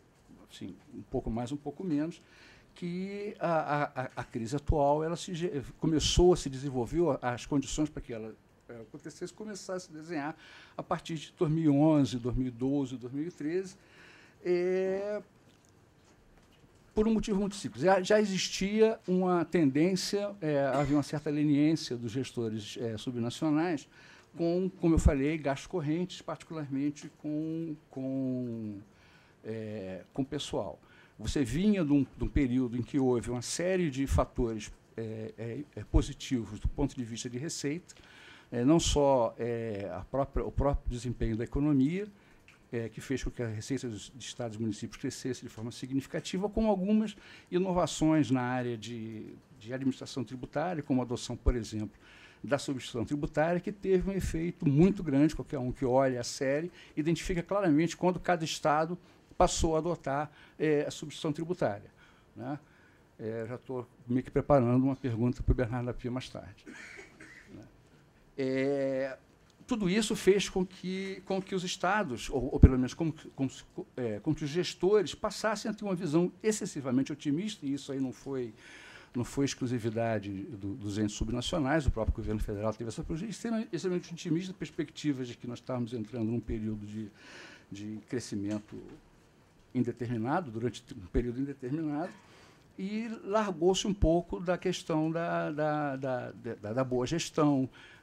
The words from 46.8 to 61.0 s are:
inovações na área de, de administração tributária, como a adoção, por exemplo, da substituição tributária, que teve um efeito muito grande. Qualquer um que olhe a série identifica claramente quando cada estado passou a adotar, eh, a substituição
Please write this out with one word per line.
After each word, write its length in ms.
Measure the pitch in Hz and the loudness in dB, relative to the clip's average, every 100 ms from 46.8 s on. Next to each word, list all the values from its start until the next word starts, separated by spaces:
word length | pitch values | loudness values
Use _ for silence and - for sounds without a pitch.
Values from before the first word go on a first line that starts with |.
| 190 220 214 - - - - | 4 2 2 -6 -18 -20 -2
inovações 800 | 175 190 175 151 - 156 156 117 | 0 2 2 0 2 4 6 4
na 120 | 131 | 2
área 360 | 123 127 123 117 | 2 -2 -2 -4
de, 560 | 110 117 110 110 - - - - | -8 -8 -8 -10 -12 -16 -20 -18
de 140 | 107 | -10
administração 500 | 131 135 - 123 131 | -2 -2 -2 -6 -8
tributária, 600 | 117 127 135 143 175 165 | -8 -8 -6 -4 -2 -4
como 180 | 139 127 | 0 0
a 20 | |
adoção, 320 | 120 117 - 117 | 0 -4 -6 -2
por 200 | - 123 | 0 2
exemplo, 420 | 104 107 107 - - - - - | -2 -6 -6 -10 -20 -20 -20 -14
da 160 | 110 139 | -2 -2
substituição 460 | - 127 - 120 107 | 0 -4 -4 -4 -2
tributária, 540 | 147 151 151 165 175 | -2 -2 0 2 0
que 120 | 208 | -2
teve 380 | 208 190 185 180 | -4 2 2 2
um 40 | |
efeito 540 | 190 - 160 170 - 156 | -2 -2 -2 -2 0 4
muito 340 | 139 190 - | 8 8 6
grande. 340 | 160 135 151 151 | 2 4 4 2
Qualquer 220 | - 139 | -6 -4
um 140 | 123 | -4
que 140 | 120 131 | 0 4
olhe 320 | 131 135 123 | 6 4 2
a 60 | |
série 480 | 120 - 135 147 175 - - - | -4 -2 0 0 -2 -10 -8 -2
identifica 460 | 147 160 - 170 | 0 0 0 -2
claramente 560 | - 202 185 147 165 - | 0 2 4 4 4 2
quando 220 | 180 170 | 0 2
cada 260 | - 175 160 | 0 0 0
estado 520 | - 156 151 165 180 - - - - | 0 2 2 0 -4 -12 -20 -4 4
passou 380 | 180 - 170 156 | 4 4 2 2
a 40 | |
adotar, 520 | 165 165 139 139 151 - - - | 0 -4 -2 -2 -4 -10 -20 -2
eh, 260 | 156 147 131 | 2 2 0
a 40 | |
substituição 400 | - | -6